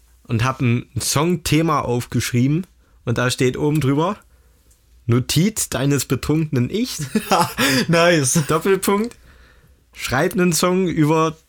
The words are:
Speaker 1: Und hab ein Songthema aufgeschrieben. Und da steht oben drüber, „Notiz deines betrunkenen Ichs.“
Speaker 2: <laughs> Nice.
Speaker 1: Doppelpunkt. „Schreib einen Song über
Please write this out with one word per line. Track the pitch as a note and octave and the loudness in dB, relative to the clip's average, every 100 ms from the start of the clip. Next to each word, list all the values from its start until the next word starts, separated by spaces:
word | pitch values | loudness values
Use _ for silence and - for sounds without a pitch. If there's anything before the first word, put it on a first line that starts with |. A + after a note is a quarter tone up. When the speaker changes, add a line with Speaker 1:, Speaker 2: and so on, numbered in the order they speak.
| _ _ - | _ _ -4
Speaker 1:
Und | A#2 | -2
hab | B2+ C3 | 0 0
ein | B2+ A#2+ - A2+ | 0 0 -2 -6
Songthema | - C#3 E3 F3 - D3+ E3 C#3+ | -2 0 0 0 0 2 2 0
aufgeschrieben. | A#2 B2 - B2 - A#2+ C3 D#3 F#3+ _ _ _ | -2 -4 -2 -4 0 2 2 0 -4 _ _ _
Und | - A#2+ | -4 -2
da | B2 | -2
steht | - B2+ C3 | 0 0 0
oben | D3+ D#3 | 0 0
drüber, | C3 C#3 F3 G#3+ _ _ _ _ _ _ _ _ - | 0 0 0 -4 _ _ _ _ _ _ _ _ 0
„Notiz | A#2 B2+ D3+ G3 - - | 0 2 0 0 -2 -6
deines | A#2+ C#3 C#3+ - | -2 0 0 0
betrunkenen | C3 - D3+ D#3 C3+ B2 | -4 0 -2 0 -2 -2
Ichs.“ | G3+ B3 - C3+ A3 - F#3 - | -2 -4 -6 -4 -4 0 0 0
Speaker 2:
<laughs> | - C4+ C4+ G3 | -2 -2 0 2
Nice. | E3 E3+ E3+ C3 F3 C#3+ | 4 4 4 2 0 0
Speaker 1:
Doppelpunkt. | D#3 G3 F#3+ G3+ G3+ A#3 - - - - - - _ _ | -2 0 0 0 -2 -2 -10 -20 -20 -20 -20 -20 _ _
„Schreib | - - A#2+ F3 | -12 -4 -2 0
einen | F3+ F3+ | 2 0
Song | D#3+ F3+ F3+ F#3 | 2 0 2 0
über | D#3+ D3 D#3+ D#3+ D#3 | 2 2 2 0 -4